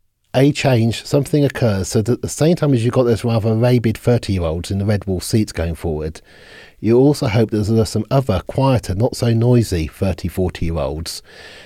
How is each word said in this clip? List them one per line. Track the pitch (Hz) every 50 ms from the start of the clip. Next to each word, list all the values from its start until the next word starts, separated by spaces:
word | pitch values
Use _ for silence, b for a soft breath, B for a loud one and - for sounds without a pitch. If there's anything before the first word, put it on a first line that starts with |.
| _ _ _ _ _ _ -
a | 127 135 143 -
change, | - - 143 127 113 113 117 110 - -
something | - - 143 135 - - 147 143
occurs, | 131 - - - 113 101 95 90 -
so | - 113 110
that | 123 123
at | - -
the | 95
same | - - 143 160 180
time | - 160 147 135
as | 120 110
you've | 120 -
got | 131 123
those | 120 117 113 -
rather | 120 113 113 101 113 110
rabid | 110 120 123 127 123 110 113 107 -
thirty-year-olds | - 123 123 117 - - 98 95 85 80 78 87 - -
in | 98 98
the | 101
Red | 104 107 95 -
Wall | 101 92 87
seats | - - - 113 104 -
going | - - 80 82 85
forward, | - - 87 78 76 76 80 - - B B B B B B B B B B B B
you | - 107 117
also | 123 135 147 143 - 143
hope | 120 95 110 113 104
that | 107 104 104
there | 101 113 113 110
are |
some | - - 110 107 - 131
other | 139 131 - 98 87 -
quieter, | - - - 131 135 127 107 - - 92
not | 95 120 - -
so | - 123 120 113
noisy | 113 117 123 123 120 107 - 95 85 78 73
thirty, | - - 101 98 78 - - 87
forty-year-olds | - - 92 90 - - - 82 82 78 71 67 76 78 80 - - - B B B B B B B B B